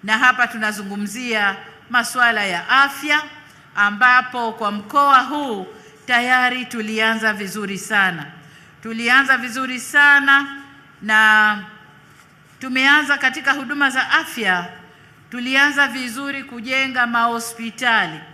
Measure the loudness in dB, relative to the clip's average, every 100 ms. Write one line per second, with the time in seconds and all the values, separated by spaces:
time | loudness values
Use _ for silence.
0 | -2 2 2 2 -2 -2 -6 -6 -10 -8
1 | -8 -8 -6 -2 -2 -4 -14 -20 -4 -2
2 | -2 2 2 2 -2 -4 0 2 2 0
3 | -2 -2 -2 -14 -20 -20 -12 -2 0 4
4 | 4 4 2 -6 -6 -4 -4 -4 -2 0
5 | 4 4 4 -4 -4 -6 -8 -16 -20 -20
6 | -2 -2 2 2 2 -2 -8 -8 -6 0
7 | 0 0 -2 -2 -6 -8 -8 -8 -2 0
8 | 0 -2 -12 -18 -20 -20 -20 -16 -12 -6
9 | 2 4 4 0 0 -6 -6 -8 0 4
10 | 6 6 6 2 2 -12 -18 -20 -20 _
11 | 0 4 6 6 4 0 -8 -20 -20 -20
12 | -20 -20 _ _ _ _ -6 0 4 4
13 | 4 0 0 -2 -2 -2 -2 -2 0 0
14 | 0 -2 -2 -4 -2 -2 -4 -14 -20 -20
15 | -20 _ _ -10 -2 2 2 2 0 -2
16 | -8 -8 -8 -10 -12 -14 -6 -4 -2 -2
17 | -2 0 0 -2 -8 -10 -12 -4 0 2
18 | 0 -8 -18